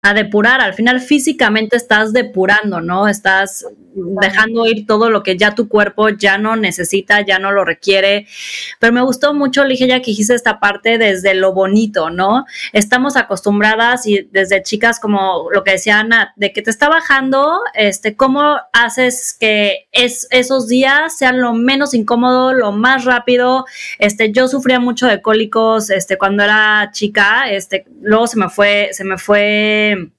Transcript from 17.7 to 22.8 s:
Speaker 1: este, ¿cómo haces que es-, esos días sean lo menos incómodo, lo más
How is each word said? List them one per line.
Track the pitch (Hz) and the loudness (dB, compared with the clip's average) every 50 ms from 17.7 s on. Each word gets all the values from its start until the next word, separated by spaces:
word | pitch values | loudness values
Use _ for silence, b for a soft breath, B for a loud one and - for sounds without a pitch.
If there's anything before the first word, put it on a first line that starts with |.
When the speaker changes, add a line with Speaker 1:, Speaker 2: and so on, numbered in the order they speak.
| - | -2
Speaker 1:
este, | - 214 208 185 - - 214 208 | 0 0 0 0 -2 -6 -6 -2
¿cómo | _ 269 269 262 285 294 294 294 277 - - - | _ 0 0 2 2 2 2 0 0 -4 -4 -2
haces | 233 233 240 240 - 254 247 247 247 - - - _ | -2 -2 0 0 0 0 0 0 -4 -8 -10 -8 _
que | 233 220 214 208 208 202 190 - _ _ _ | -2 0 0 0 0 0 -2 -4 _ _ _
es-, | 240 247 247 247 - - - | -2 0 0 -2 -6 -10 -2
esos | - 254 247 254 269 262 247 214 | 0 0 0 2 -2 -2 -2 0
días | 240 254 262 269 277 294 311 330 320 | 0 2 2 4 2 2 0 -2 -4
sean | - 277 254 254 254 | -2 0 0 0 0
lo | 254 240 233 | 0 0 0
menos | 226 233 254 277 269 285 277 277 | 0 0 0 0 0 0 0 0
incómodo, | 240 214 214 240 233 247 247 254 254 254 262 262 | -2 0 0 0 0 2 2 2 2 2 2 2
lo | 262 240 208 202 | 0 0 0 -2
más | 208 | 0